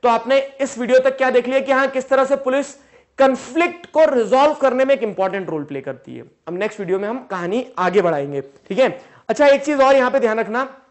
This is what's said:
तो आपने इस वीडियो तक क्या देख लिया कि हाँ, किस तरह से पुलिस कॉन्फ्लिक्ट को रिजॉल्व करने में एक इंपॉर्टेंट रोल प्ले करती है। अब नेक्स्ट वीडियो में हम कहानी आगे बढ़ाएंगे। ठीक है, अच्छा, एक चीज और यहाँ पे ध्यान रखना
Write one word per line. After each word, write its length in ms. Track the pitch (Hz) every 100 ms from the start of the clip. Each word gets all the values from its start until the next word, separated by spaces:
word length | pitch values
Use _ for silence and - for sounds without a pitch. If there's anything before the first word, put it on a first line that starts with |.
तो 60 | 247
आपने 420 | 226 226 269 269 -
इस 160 | 269 220
वीडियो 220 | 240 254
तक 180 | 262 262
क्या 120 | 262
देख 180 | 247 240
लिया 120 | 262
कि 120 | 269
हाँ, 160 | 262 269
किस 220 | 262 262
तरह 160 | 269 262
से 100 | 277
पुलिस 380 | 269 262 277 - _ _ _ -
कॉन्फ्लिक्ट 680 | 269 254 - 269 349 339 -
को 300 | 302 311 269
रिजॉल्व 380 | 214 254 285
करने 320 | 294 269 247 269
में 100 | 277
एक 80 |
इंपॉर्टेंट 460 | 226 185 190 196 175
रोल 140 | 160
प्ले 180 | 143 139
करती 340 | 135 131 - 123
है। 80 | 117 _ -
अब 100 | 175
नेक्स्ट 220 | 208 208
वीडियो 200 | 190 190
में 100 | 202
हम 180 | 254 254
कहानी 360 | 190 175 220 254 -
आगे 240 | 180 185
बढ़ाएंगे। 400 | 180 151 143 143
ठीक 380 | 135 _ _ 190
है, 220 | 254 - - _ _
अच्छा, 180 | 226 285
एक 160 | 277
चीज 180 | 277 294
और 140 | 269 277
यहाँ 160 | 254
पे 80 | 269
ध्यान 200 | 233 220
रखना 240 | 202 226 262 - _